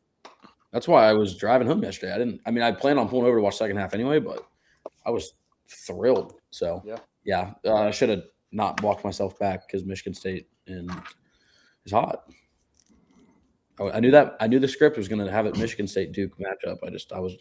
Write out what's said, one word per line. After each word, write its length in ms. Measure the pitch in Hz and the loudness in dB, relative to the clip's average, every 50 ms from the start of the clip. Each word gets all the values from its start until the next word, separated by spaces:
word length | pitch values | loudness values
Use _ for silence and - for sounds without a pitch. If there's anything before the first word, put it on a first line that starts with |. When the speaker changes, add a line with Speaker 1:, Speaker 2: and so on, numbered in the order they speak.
| _ | _
Speaker 1:
<laughs> 680 | _ _ _ - - - _ - - _ _ _ _ | _ _ _ -20 -20 -20 _ -20 -20 _ _ _ _
That's 160 | - 120 - - | -6 -4 2 4
why 200 | 175 143 110 110 | 6 8 8 8
I 40 | 107 | 8
was 220 | 107 107 98 90 | 6 2 0 -2
driving 320 | - - 104 117 110 123 113 | -2 0 2 4 4 4 2
home 140 | 160 214 - | 2 0 0
yesterday. 300 | - 92 - - 92 92 | -4 -6 -8 -8 -6 -4
I 40 | 107 | -4
didn't, 220 | 123 120 104 - - | -4 -4 -6 -8 -6
I 60 | 113 | -4
mean, 120 | 117 120 117 | -2 0 2
I 80 | 117 | 0
planned 280 | 104 - - 139 147 139 | 0 0 0 2 2 2
on 100 | 113 95 | 2 0
pulling 160 | 123 127 120 | 0 2 2
over 120 | 123 123 113 | 4 4 4
to 40 | |
watch 160 | 104 101 95 - | 2 0 0 -2
second 200 | 113 104 98 101 | -2 -4 -2 -4
half 160 | 95 92 - | -4 -4 -4
anyway, 240 | 104 120 135 151 156 | -4 -2 0 0 0
but 280 | 120 - - - - - _ _ _ _ _ _ _ - - _ _ | 0 -2 -6 -10 -12 -16 _ _ _ _ _ _ _ -20 -20 _ _
I 40 | - | -4
was 240 | 120 104 - - - _ _ _ _ _ _ - | -4 -4 -6 -8 -14 _ _ _ _ _ _ -20
thrilled. 680 | - - - - 92 92 98 123 131 101 - - - - _ _ | -20 -16 -12 -12 -8 -2 0 2 2 2 0 -6 -12 -20 _ _
So, 300 | - - - 85 85 92 95 | -10 -8 -6 -6 -6 -6 -10
Speaker 2:
Yeah. 140 | 104 110 113 - _ _ _ _ | -12 -14 -14 -16 _ _ _ _
Speaker 1:
yeah, 300 | 104 95 90 90 92 98 - - | -4 -2 -2 -2 -4 -8 -6 -2
uh, 80 | 107 110 | 0 2
I 180 | 107 107 104 | 2 2 0
should 180 | 104 - 135 113 | 0 0 0 0
have 140 | 107 92 - - _ _ _ _ | 0 -2 -6 -10 _ _ _ _
not 300 | - 107 104 95 - - 107 | -6 -4 -4 -2 -2 -2 -2
walked 200 | 104 101 - - | -2 -2 -2 -4
myself 340 | 101 92 - 101 95 - _ | -6 -4 -4 -6 -6 -4 _
back 280 | 101 98 92 92 - - | -4 -4 -4 -4 -8 -8
'cause 140 | - 98 92 | -8 -6 -6
Michigan 300 | 95 95 - - 101 90 | -6 -8 -8 -10 -10 -12
State 340 | - - 95 95 87 - - _ _ _ - | -10 -8 -8 -8 -8 -10 -14 _ _ _ -16
and 240 | 92 90 87 87 90 82 - - - _ _ _ _ _ _ _ _ _ _ _ _ _ _ | -14 -12 -10 -12 -12 -12 -14 -18 -20 _ _ _ _ _ _ _ _ _ _ _ _ _ _
is 60 | - | -2
hot. 400 | 98 110 - - - - - - - _ _ _ _ _ _ _ _ _ _ _ _ _ _ _ _ _ _ _ _ _ _ _ _ _ _ _ _ - | 0 0 0 0 -2 -8 -12 -16 -20 _ _ _ _ _ _ _ _ _ _ _ _ _ _ _ _ _ _ _ _ _ _ _ _ _ _ _ _ -8
I, 40 | 101 98 | -6 -4
I 100 | - 110 | -2 2
knew 120 | 113 127 | 4 8
that, 260 | 135 147 135 - - - | 8 8 8 6 2 -2
I 60 | 110 110 | 0 2
knew 120 | 120 135 | 4 4
the 80 | 135 135 | 4 2
script 280 | - - 156 151 151 | 2 4 4 4 4
was 120 | 117 104 92 | 2 -2 -4
gonna 220 | 110 107 101 95 | -4 -4 -2 -2
have 160 | 95 110 110 107 | 0 0 0 0
it 100 | - 101 | 0 -2
Michigan 300 | 110 113 - - 104 98 | -4 -4 -4 -6 -6 -4
State 240 | - 98 95 - | -2 -4 -4 -4
Duke 260 | 92 104 98 95 - - | -4 -6 -6 -6 -6 -10
matchup. 400 | 98 98 98 - - - - - - | -10 -8 -8 -8 -8 -8 -8 -8 -10
I 40 | 90 | -12
just, 200 | 92 - - - | -12 -12 -14 -12
I 80 | 95 95 | -10 -8
was 140 | 92 90 92 - | -8 -8 -8 -12